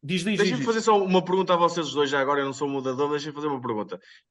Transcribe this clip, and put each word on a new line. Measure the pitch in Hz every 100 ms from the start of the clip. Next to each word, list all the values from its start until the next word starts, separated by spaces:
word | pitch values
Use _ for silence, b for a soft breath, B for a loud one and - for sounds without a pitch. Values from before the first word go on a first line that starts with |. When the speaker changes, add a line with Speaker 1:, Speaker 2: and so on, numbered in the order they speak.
Speaker 1:
diz, | 143 180
diz, | 175 202
Speaker 2:
deixa-me | 202 254
Speaker 1:
diz, | 233
Speaker 2:
fazer | 226
Speaker 1:
diz. | 220
Speaker 2:
só | 208
uma | 190 185
pergunta | 180 185 180
a | 175
vocês | 170 165 151
dois | 135 143
já | 139
agora, | 135 143
eu | 139
não |
sou | 131 143
moderador, | 139 131 127 143
deixa-me | 147 147
fazer | 143 151
uma | 139
pergunta. | 120 107 101 87 b b b